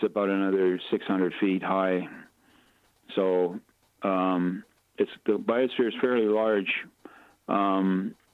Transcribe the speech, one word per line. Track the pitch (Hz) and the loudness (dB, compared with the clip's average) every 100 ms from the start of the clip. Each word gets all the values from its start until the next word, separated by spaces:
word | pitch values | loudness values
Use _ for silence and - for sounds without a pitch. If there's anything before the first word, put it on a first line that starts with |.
about | 107 107 101 | -2 0 0
another | 98 98 95 92 90 - | 0 2 2 2 0 -2
six | 107 - | -4 -2
hundred | 95 90 - | 0 0 0
feet | 101 92 | 0 0
high. | 92 95 95 92 - - - _ _ _ _ _ _ _ - - | 0 0 0 -2 -4 -14 -20 _ _ _ _ _ _ _ -6 -2
So, | 95 90 90 98 - _ _ - | 2 2 0 -4 -14 _ _ -6
um, | 101 92 92 90 90 95 - _ _ - | -2 0 2 2 0 -4 -10 _ _ -4
it's, | 101 - - | -4 -2 -2
the | 104 | 0
biosphere | 104 117 131 - 117 | 0 0 0 0 -2
is | 113 | 0
fairly | 127 123 107 | 0 2 2
large, | 107 110 107 92 - - _ - - - _ - | 2 2 2 0 -6 -8 _ -20 -20 -20 _ -4
um, | 101 98 95 95 92 104 - _ | 0 2 2 2 0 -2 -10 _